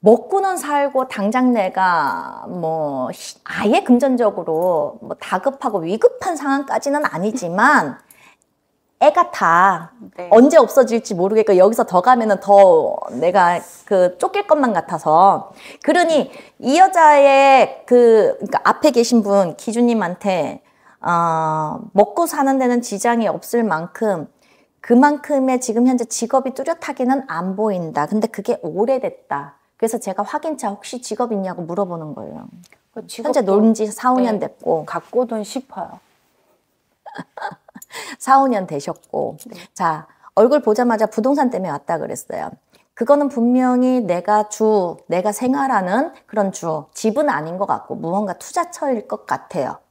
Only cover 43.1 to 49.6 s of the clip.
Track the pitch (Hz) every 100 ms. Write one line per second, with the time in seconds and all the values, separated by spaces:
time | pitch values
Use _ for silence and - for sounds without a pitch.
43.1 | 285 285 262 233 254 254 247 254 254 202
44.1 | 175 175 214 214 - 220 214 175 160 _
45.1 | 170 208 208 247 277 269 226 185 214 320
46.1 | - _ 214 196 185 170 156 143 - 220
47.1 | 226 302 147 160 180 196 113 - - 160
48.1 | 190 208 175 - - 339 - 294 240 -
49.1 | 214 - 139 - 175